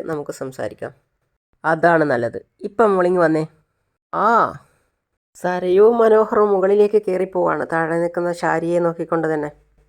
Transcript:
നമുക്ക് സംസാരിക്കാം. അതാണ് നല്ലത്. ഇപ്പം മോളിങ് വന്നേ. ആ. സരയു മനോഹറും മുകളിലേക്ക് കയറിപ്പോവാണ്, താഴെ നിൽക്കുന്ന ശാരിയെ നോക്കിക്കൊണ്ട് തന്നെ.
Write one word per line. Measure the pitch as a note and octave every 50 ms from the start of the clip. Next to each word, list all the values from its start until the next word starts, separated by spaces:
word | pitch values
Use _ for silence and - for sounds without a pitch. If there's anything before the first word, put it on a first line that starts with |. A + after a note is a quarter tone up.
| -
നമുക്ക് | - D#3+ D3+ C#3+ - -
സംസാരിക്കാം. | - - C3+ C3+ - B2 G#2+ - _ - A#2+ - _ _ _ _ _ _ _ _ _ _ _ _ _ _
അതാണ് | D3+ D#3+ D#3+ D3+ F3 E3+ D#3+ D#3
നല്ലത്. | D3 C3+ A#2+ A#2 A#2 A#2 - - _ _ _
ഇപ്പം | - G3+ - - A#3 G#3+ G3
മോളിങ് | F#3 F3+ F3+ F#3 F3+
വന്നേ. | E3+ D#3+ D#3 D#3 D#3 D#3+ _ _ _ _ _ _ _ _ _ _ _ _ -
ആ. | E3 F#3 G#3+ A#3 A3 F3 A#2+ - C#3 _ _ _ _ _ _ _ _ _ _ _ _ _ _ _
സരയു | - - F3+ F3+ F3+ F3+ F3+ F3+ F#3+ G#3 A3
മനോഹറും | A#3+ A#3 A3+ A3 G#3+ A3 A3 G#3+ A#3+ A3 G#3 G#3
മുകളിലേക്ക് | G3+ F#3+ F#3 F#3+ G3+ G#3 G#3 G#3 G#3 G#3 G#3
കയറിപ്പോവാണ്, | - F#3 F#3 F#3+ F#3 F#3 F#3 F3 E3+ D#3+ D3+ C#3+ - E3+
താഴെ | E3 E3 D#3 E3 E3+
നിൽക്കുന്ന | E3+ E3+ E3+ F3+ F3 F3 F3
ശാരിയെ | E3+ - D#3+ D#3 D#3+ E3 E3+ F3 F3
നോക്കിക്കൊണ്ട് | E3+ E3+ E3 E3 E3 D#3 - E3 D#3+ D#3+ D#3+
തന്നെ. | D3+ D3 D3 D3 _ _ _ _ _ _